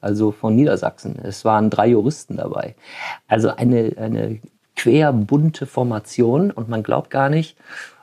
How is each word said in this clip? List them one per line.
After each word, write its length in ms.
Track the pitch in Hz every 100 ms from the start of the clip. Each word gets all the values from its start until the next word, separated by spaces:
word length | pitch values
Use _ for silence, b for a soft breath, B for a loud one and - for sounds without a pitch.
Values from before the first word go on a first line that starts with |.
also 300 | 101 104 107
von 240 | 104 113 110
Niedersachsen. 640 | 147 92 - - - -
Es 240 | 95 98 110
waren 240 | 107 107
drei 200 | - 110
Juristen 480 | 117 113 156 - -
dabei. 360 | - - - - B B B B -
Also 220 | 110 113 -
eine, 380 | 123 123 110 -
eine 400 | 113 110 110 110 - _ _ -
querbunte 920 | - 143 151 123 104 143 156 156 131
Formation 840 | - 123 110 - - 117 135 196
und 180 | - 113
man 120 | 113
glaubt 300 | 104 - -
gar 180 | 135 139
nicht, 260 | 151 160 B B B B B